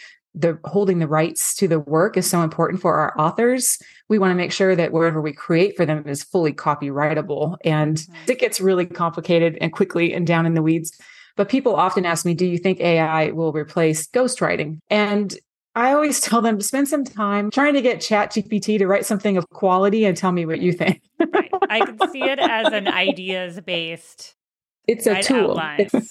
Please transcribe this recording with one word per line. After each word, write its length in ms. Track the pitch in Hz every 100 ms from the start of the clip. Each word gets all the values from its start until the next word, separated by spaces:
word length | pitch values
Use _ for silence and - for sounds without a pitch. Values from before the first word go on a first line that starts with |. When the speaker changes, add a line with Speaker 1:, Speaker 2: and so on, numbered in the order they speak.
| - - _
Speaker 1:
the 240 | - 165 160
holding 340 | - 202 196 175
the 80 | 156
rights 460 | 156 165 - - -
to 100 | 190
the 140 | 160
work 360 | 143 160 202 220
is 120 | 165
so 120 | 175
important 380 | 160 - 165 185
for 140 | 175 160
our 220 | 151 -
authors. 600 | 156 180 240 254 - - - - -
We 100 | 214
want 120 | 185
to 40 | 180
make 160 | 180
sure 240 | - 190 175
that 160 | 165
whatever 280 | 160 165 156
we 120 | 151
create 440 | 143 - 170 196 -
for 80 | 156
them 180 | 156 147
is 160 | 143
fully 300 | - 190 156
copyrightable. 1040 | 143 156 147 139 139 151 156 151 143 151 170
And 320 | 165 151 151 156
Speaker 2:
Mm-hmm. 340 | - - -
Speaker 1:
it 80 | 254
gets 220 | 233 -
really 260 | 190 180 180
complicated 720 | 175 170 165 165 170 165 160
and 120 | 160
quickly 400 | - 185 170 170
and 140 | - 170
down 200 | 165 165
in 80 |
the 80 | 165
weeds. 340 | 156 165 160 - - - - -
But 120 | 196
people 260 | 269 262
often 320 | 156 185 196 175
ask 180 | 160
me, 100 | 175
"Do 120 | 170 180
you 100 | 175
think 200 | 190 180
A 200 | 175 165
I 300 | 160 160 156
will 200 | 156 160
replace 540 | 151 151 175 160 156 -
ghostwriting?" 720 | 240 254 - 170 87 151 160 -
And 460 | 208 208 208 196 - _ _ _
I 180 | 226 254
always 280 | 285 302 -
tell 180 | - 233
them 180 | 226 214
to 60 |
spend 240 | 208 269 285
some 160 | 294
time 460 | 254 208 208 202 208
trying 240 | 262 285
to 80 | 277
get 180 | 240 185
Chat 320 | - 208 202
G 80 | 220
P 160 | - 208
T 180 | - 214
to 80 | 185
write 180 | 196
something 320 | - 208 208 185
of 100 | -
quality 540 | - 190 180 202 220 208
and 100 | 170
tell 160 | 185
me 140 | 175 165
what 140 | 160
you 120 | 180
think. 280 | 170 175 - _ -
<laughs> 140 | 330
Speaker 2:
Right. 180 | 370 339 370 392
I 160 | 214
can 140 | 403 - 370
see 120 | 269
it 160 | 269 277
as 340 | 254 226 220
an 140 | 214 202
ideas-based 1500 | 185 190 185 185 185 180 170 175 175 165 165 - - - _ _ _ _ _ -
Speaker 1:
It's 200 | 233 233
a 60 |
Speaker 2:
Right, 120 | 196
Speaker 1:
tool. 260 | 202 254 185
Speaker 2:
outlines. 420 | - 156 147 202 269 -